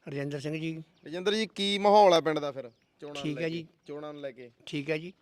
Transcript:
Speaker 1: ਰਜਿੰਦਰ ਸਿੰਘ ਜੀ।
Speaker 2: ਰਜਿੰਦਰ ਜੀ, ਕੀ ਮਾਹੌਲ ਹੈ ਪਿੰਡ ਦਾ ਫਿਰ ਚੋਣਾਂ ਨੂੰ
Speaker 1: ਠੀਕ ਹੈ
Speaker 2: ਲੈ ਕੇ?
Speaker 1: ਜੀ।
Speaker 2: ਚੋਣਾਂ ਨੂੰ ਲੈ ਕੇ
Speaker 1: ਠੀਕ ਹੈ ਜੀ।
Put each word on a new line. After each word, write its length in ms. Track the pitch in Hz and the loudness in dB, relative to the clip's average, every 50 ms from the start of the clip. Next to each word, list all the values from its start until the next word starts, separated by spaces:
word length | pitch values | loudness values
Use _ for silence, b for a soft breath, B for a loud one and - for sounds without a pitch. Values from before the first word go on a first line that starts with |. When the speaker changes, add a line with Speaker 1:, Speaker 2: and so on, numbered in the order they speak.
| _ - | _ -10
Speaker 1:
ਰਜਿੰਦਰ 320 | 143 143 139 143 143 147 | -8 -6 -6 -6 -6 -6
ਸਿੰਘ 140 | 127 151 156 | -6 -6 -6
ਜੀ। 300 | 160 160 160 160 160 160 _ _ _ _ 151 | -6 -6 -6 -8 -8 -12 _ _ _ _ -12
Speaker 2:
ਰਜਿੰਦਰ 260 | 151 175 185 202 202 | -10 -2 -2 0 0
ਜੀ, 140 | 220 220 196 _ | 0 -2 -4 _
ਕੀ 220 | - 196 202 202 202 | -4 -2 0 0 2
ਮਾਹੌਲ 360 | 196 208 202 214 208 190 175 | 4 6 8 10 10 10 8
ਹੈ 80 | 165 | 6
ਪਿੰਡ 180 | 147 160 156 151 | 4 2 -2 -2
ਦਾ 120 | 147 143 | -2 -6
ਫਿਰ 200 | 135 135 127 120 117 _ _ _ _ _ | -8 -8 -12 -14 _ _ _ _ _ _
ਚੋਣਾਂ 140 | - 147 147 | -16 -14 -12
ਨੂੰ 100 | 143 143 | -8 -6
Speaker 1:
ਠੀਕ 140 | 151 147 143 | -6 -4 -2
ਹੈ 40 | |
Speaker 2:
ਲੈ 80 | 170 165 | -4 -4
ਕੇ? 60 | 165 | -4
Speaker 1:
ਜੀ। 120 | 170 160 165 _ _ _ | -6 -10 -10 _ _ _
Speaker 2:
ਚੋਣਾਂ 280 | - 143 147 151 151 147 | -14 -14 -12 -12 -14 -14
ਨੂੰ 80 | 147 | -12
ਲੈ 100 | 143 139 | -12 -12
ਕੇ 200 | 123 117 127 120 117 _ _ | -12 -14 -18 -20 _ _ _
Speaker 1:
ਠੀਕ 240 | - - 151 139 143 | -8 -8 -6 -4 -2
ਹੈ 80 | 156 156 | -4 -4
ਜੀ। 160 | 160 180 190 _ | -4 -10 -16 _